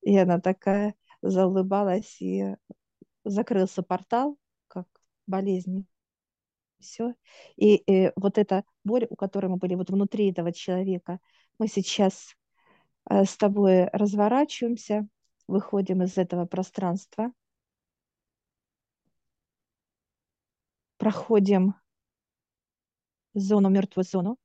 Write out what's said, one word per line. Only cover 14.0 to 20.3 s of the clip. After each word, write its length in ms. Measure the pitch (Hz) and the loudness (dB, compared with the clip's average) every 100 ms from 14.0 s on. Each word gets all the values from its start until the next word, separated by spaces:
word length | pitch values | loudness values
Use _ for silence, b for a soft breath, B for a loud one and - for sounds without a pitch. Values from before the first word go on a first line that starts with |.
| 202 202 208 254 294 - 240 233 - 214 208 _ _ _ - | -2 0 0 2 0 -2 -6 -6 -4 -6 -6 _ _ _ -4
выходим 540 | 190 202 202 190 185 | -4 -2 -4 -2 0
из 160 | 185 185 | 0 -2
этого 280 | 185 175 175 | -2 -2 -4
пространства, 840 | 185 185 - 190 180 - - 226 - _ _ _ _ _ _ _ _ _ _ _ _ _ _ _ _ _ _ _ _ _ _ _ _ _ _ _ _ _ | -6 -8 -6 -4 -4 -8 -8 -8 -8 _ _ _ _ _ _ _ _ _ _ _ _ _ _ _ _ _ _ _ _ _ _ _ _ _ _ _ _ _